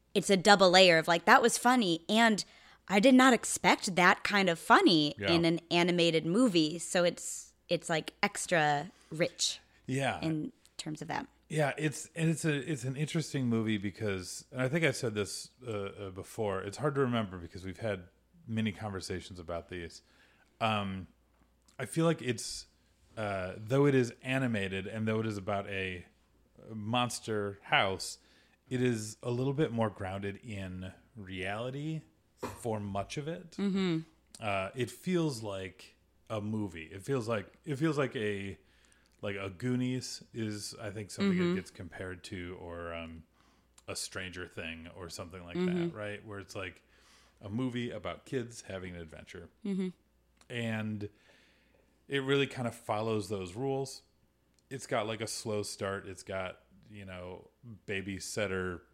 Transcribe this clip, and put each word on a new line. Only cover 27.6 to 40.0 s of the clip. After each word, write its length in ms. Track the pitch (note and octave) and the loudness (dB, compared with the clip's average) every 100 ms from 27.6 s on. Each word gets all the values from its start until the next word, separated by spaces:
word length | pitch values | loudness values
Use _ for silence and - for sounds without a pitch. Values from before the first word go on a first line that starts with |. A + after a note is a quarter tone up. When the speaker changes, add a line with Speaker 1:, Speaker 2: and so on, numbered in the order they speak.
Speaker 2:
house, 540 | - D3 G2+ F#2 - - _ _ _ _ - | 0 2 2 -2 -8 -12 _ _ _ _ -6
it 120 | B2+ | 0
is 340 | B2 A2+ G#2+ - | 2 0 -4 -8
a 60 | B2 | -4
little 220 | A#2+ C3 | -2 -2
bit 180 | C#3 D3 | 0 0
more 180 | A#2 A2 | 2 -2
grounded 500 | - F#2+ G2 G2+ G2 B2+ | -2 -6 -4 -6 -8 -10
in 460 | G2+ F#2 F#2 F#2 - _ A2+ | -8 -8 -8 -10 -14 _ -18
reality 840 | F#2+ F#2+ F#2 G#2+ B2 C#3 D#3 D#3+ - _ _ - - - | -12 -8 -6 -4 -6 -6 -6 -8 -10 _ _ -12 -12 -8
for 220 | A#2+ A2 | -4 -4
much 340 | G#2 G2 G2 - | -4 -4 -4 -6
of 140 | C#3+ | -8
it. 220 | F3+ E3+ | -8 -10
Speaker 1:
Mm-hmm. 480 | - G3 F#3+ F#3 D#3+ D#3+ _ _ - | -4 0 2 2 0 -4 _ _ -8
Speaker 2:
Uh, 280 | A2 G2 F#2+ C3 | -4 -2 -2 -4
it 160 | A#2+ | -6
feels 500 | - F3+ F3 D#3+ A#2 | -4 -2 0 0 -2
like 540 | G#2+ F#2+ F#2+ - - _ _ _ - | -6 -6 -8 -12 -20 _ _ _ -8
a 120 | A2 | -6
movie. 480 | G#2+ A2 G2+ E2+ D#2 | -4 -4 -4 -6 -12
It 100 | F#2+ | -10
feels 260 | A2+ C3+ A2 | -4 -2 0
like, 180 | A2 F#2 - - | -4 -4 -12 -8
it 120 | C3 | -2
feels 200 | D#3+ D3 | 0 0
like 160 | C#3+ B2+ | -2 -2
a, 400 | G#2+ G2+ G2 F#2 _ _ _ _ _ _ | -2 -4 -6 -12 _ _ _ _ _ _
like 160 | G#2 G2 | -8 -6
a 120 | G2 | -8
Goonies 720 | F2 B2+ B2 B2+ B2+ | -6 -2 0 -2 -4